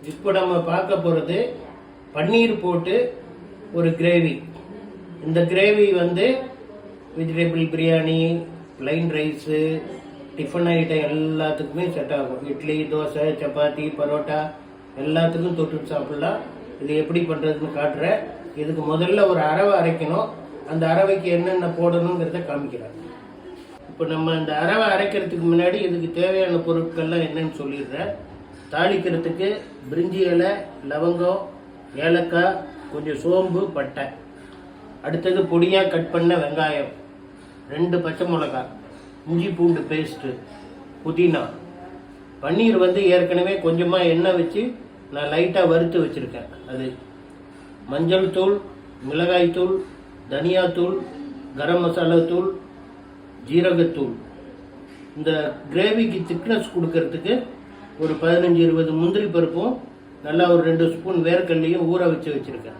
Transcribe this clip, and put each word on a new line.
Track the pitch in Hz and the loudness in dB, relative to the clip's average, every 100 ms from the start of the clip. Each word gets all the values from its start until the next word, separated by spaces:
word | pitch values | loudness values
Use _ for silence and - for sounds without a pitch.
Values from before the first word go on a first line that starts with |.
| 147 | -12
இப்போ | 156 202 190 | -6 0 2
நம்ம | 185 175 165 | 2 0 0
பார்க்க | 175 185 190 165 | -2 0 0 2
போறது | 160 - 180 247 - - - - - - 147 | 0 0 -2 -2 -6 -16 -18 -20 -20 -12 -4
பன்னீர் | 160 233 233 208 | 2 4 4 2
போட்டு | 180 170 165 214 247 - - - - - - 170 | 0 -2 2 0 0 -4 -16 -18 -20 -18 -8 0
ஒரு | 165 165 | 0 2
கிரேவி. | 170 175 160 - - - - - - - - - 156 | 4 4 4 -2 -10 -16 -16 -16 -16 -18 -18 -10 0
இந்த | 165 170 | 2 4
கிரேவி | 180 202 208 202 180 | 4 4 6 6 4
வந்து | 175 175 233 262 - - - - - - - 160 | 2 2 2 2 -4 -14 -18 -18 -20 -20 -16 -8
வெஜிடபிள் | 165 160 165 165 160 | -4 0 0 2 -2
பிரியாணி, | 160 160 160 156 160 165 170 165 - - - | 0 2 4 2 2 2 0 -4 -14 -20 -10
பிளைன் | 135 160 170 151 | -4 -2 0 0
ரைஸு, | 151 143 156 151 156 160 - - - - - - | -2 -4 -2 0 0 -2 -6 -14 -16 -18 -16 -8
டிஃபன் | 156 175 170 170 | -6 0 2 2
ஐட்டம் | 160 156 147 | 2 0 0
எல்லாத்துக்குமே | 151 156 156 156 151 143 165 180 156 | 0 -2 0 -2 -2 -4 -4 -4 -4
செட் | 139 147 | -4 -4
ஆகும். | 131 131 143 | -4 -6 -8
இட்லி, | 135 151 156 147 | -8 -4 -2 -2
தோசை, | 151 151 147 151 151 | -2 -2 0 0 0
சப்பாத்தி, | 147 143 147 151 151 147 | -4 0 0 0 -6 -2
பரோட்டா | 147 147 151 151 151 - - - - - | -2 -2 -2 -4 -4 -8 -20 -20 -18 -8
எல்லாத்துக்கும் | 147 160 165 165 175 165 | -2 2 2 2 -2 -2
தொட்டுட்டு | 156 156 - | -2 -4 -4
சாப்பிடலாம். | 147 131 147 135 - - - - - | -6 -4 -4 -2 -4 -8 -16 -16 -10
இது | 139 151 | -2 -2
எப்படி | 151 170 165 | 0 0 0
பண்றதுன்னு | 151 156 147 151 143 | -2 -2 -2 -4 -2
காட்டுறேன். | 147 139 156 - - - - 147 | -2 -2 0 0 -2 -12 -14 -8
இதுக்கு | 151 156 151 | -4 -4 -2
முதல்ல | 156 180 208 196 | 0 2 4 4
ஒரு | 170 151 | 4 2
அரவை | 160 202 196 | 2 4 4
அரைக்கணும். | 165 165 156 185 220 - - - - | 2 0 -2 -2 -4 -8 -16 -16 -8
அந்த | 160 160 | -2 2
அரவைக்கு | 170 196 190 175 170 | 4 4 2 2 0
என்னென்ன | 175 180 170 165 | 2 0 -2 0
போடணுங்கிறத | 170 170 170 170 160 175 165 | 2 2 0 0 -2 -4 -6
காமிக்கிறேன். | 143 139 120 113 - - - - - - - - - - | -6 -6 -10 -12 -14 -16 -18 -20 -20 -18 -18 -20 -20 -20
இப்போ | - 160 | -6 -4
நம்ம | 160 160 160 | 0 0 0
இந்த | 156 151 | -2 0
அரவை | 175 214 220 190 | 2 2 2 2
அரைக்கிறதுக்கு | 202 202 170 170 170 | 0 -2 -4 -2 2
முன்னாடி | 165 175 208 190 | 4 4 2 -2
இதுக்கு | 170 165 165 | -2 -4 0
தேவையான | 180 190 185 170 165 | 0 2 2 0 0
பொருட்கள்லாம் | 165 165 165 160 170 160 | -2 -2 -4 -2 0 -2
என்னன்னு | 156 156 151 | -2 -6 -6
சொல்லிடுறேன். | 139 143 127 139 202 202 - - - - - | -8 -8 -8 -8 -8 -8 -14 -20 -20 -20 -8
தாளிக்கிறதுக்கு | 147 165 185 175 165 165 170 190 208 - - 131 | 0 2 2 0 -2 -2 -2 -2 -2 -8 -16 -8
பிரிஞ்சி | 156 175 185 180 | -2 -2 2 2
இலை, | 170 185 202 - - 139 | 4 2 0 -6 -12 -6
லவங்கம், | 151 170 175 180 196 - - - - - 135 160 | -2 0 2 2 0 -4 -14 -20 -20 -16 -2 2
ஏலக்காய், | 170 - 170 185 - - - - | 2 2 2 2 2 -6 -14 -12
கொஞ்சம் | 147 151 143 | -8 -6 -4
சோம்பு, | 170 185 185 175 196 151 | 2 2 2 0 -2 -4
பட்டை. | 135 - 139 - - - - - - - - - 151 | -6 -6 -8 -10 -20 -20 -20 -20 -20 -20 -20 -10 -4
அடுத்தது | 165 180 185 170 | -2 0 2 2
பொடியா | 170 175 190 190 | 4 4 4 4
கட் | 165 - | 0 -2
பண்ண | 170 170 175 | 2 2 2
வெங்காயம், | 143 147 156 143 139 - - - - - - - - | 0 0 0 0 -4 -10 -20 -20 -20 -20 -20 -20 -12
ரெண்டு | 147 175 175 | -2 0 0
பச்சை | 165 160 175 | -2 -4 -2
மிளகாய், | 165 143 127 123 - - - - - - | 0 -2 -6 -8 -14 -20 -20 -20 -18 -4
இஞ்சி | 170 196 170 | -2 -2 2
பூண்டு | 170 160 139 | 2 2 0
பேஸ்ட்டு, | 156 151 - 135 123 - - - - - - | -4 -4 -6 -10 -10 -14 -18 -18 -20 -20 -12
புதினா. | 160 156 175 151 120 - - - - - - - - - | -6 2 2 2 -4 -10 -16 -18 -18 -18 -20 -20 -20 -10
பன்னீர் | 139 185 226 190 180 | -2 2 4 6 4
வந்து | 185 190 180 | 4 6 6
ஏற்கனவே | 180 180 180 196 165 | 4 2 2 0 0
கொஞ்சமா | 165 175 185 175 | 2 2 4 4
எண்ணெய் | 165 185 180 | 4 4 2
வச்சு | 165 202 247 247 - - - 143 | 2 0 -4 -6 -16 -20 -12 -6
நான் | 147 | -2
லைட்டா | 156 185 190 170 | 0 2 4 4
வறுத்து | 165 170 170 160 | 4 4 2 0
வச்சிருக்கேன். | - 127 120 - - - | -2 -8 -10 -14 -18 -12
அது | 131 131 127 - - - - - - - - - | -8 -8 -8 -18 -20 -20 -20 -20 -20 -20 -20 -8
மஞ்சள் | 143 165 185 190 185 | -2 2 4 2 2
தூள், | 190 202 - - - - 131 | 2 2 -2 -18 -20 -14 -6
மிளகாய் | 151 175 180 175 175 | 0 2 4 4 2
தூள், | 185 190 - - - - - | 0 0 -4 -14 -20 -20 -6
தனியா | 139 165 185 175 175 | -2 2 2 2 2
தூள், | 180 196 - - - - - 131 | 0 -2 -6 -12 -14 -14 -14 -6
கரம் | 147 175 170 | 2 2 2
மசாலா | 175 165 165 165 | 2 4 4 4
தூள், | 175 190 - - - - - - - - - - | 0 0 -4 -12 -20 -20 -20 -20 -20 -20 -20 0
ஜீரகத்தூள். | 160 180 170 165 143 131 117 - - - - - - - - - 147 | 2 4 4 2 2 -4 -4 -12 -18 -20 -20 -20 -20 -20 -20 -18 -6
இந்த | 156 156 147 - - | -2 0 -2 -6 -4
கிரேவிக்கு | 156 208 220 226 - 170 | 0 2 2 0 -2 -4
திக்னஸ் | 170 226 220 - 175 | -6 0 -2 0 -2
கொடுக்கறதுக்கு | 165 165 165 - 196 254 - - - - - - | 0 0 -2 -4 -2 -2 -2 -14 -20 -20 -20 -6
ஒரு | 156 147 | -4 0
பதினஞ்சு, | 165 175 175 170 165 | 2 4 6 6 6
இருபது | 160 160 156 | 4 2 2
முந்திரி | 175 202 208 | 2 2 2
பருப்பும் | 170 165 165 226 - - - - - 147 | 2 2 0 -2 -2 -8 -20 -20 -14 -2
நல்லா | 160 180 | 2 6
ஒரு | 170 160 | 6 6
ரெண்டு | 165 165 | 4 2
ஸ்பூன் | 165 185 180 165 | 0 -2 0 4
வேர்க்கடலையும் | 180 175 165 160 175 165 | 2 2 0 2 0 2
ஊற | 180 175 | 2 2
வச்சு | 160 156 139 | 0 -2 -6
வச்சிருக்கேன். | 127 123 110 110 | -6 -12 -12 -16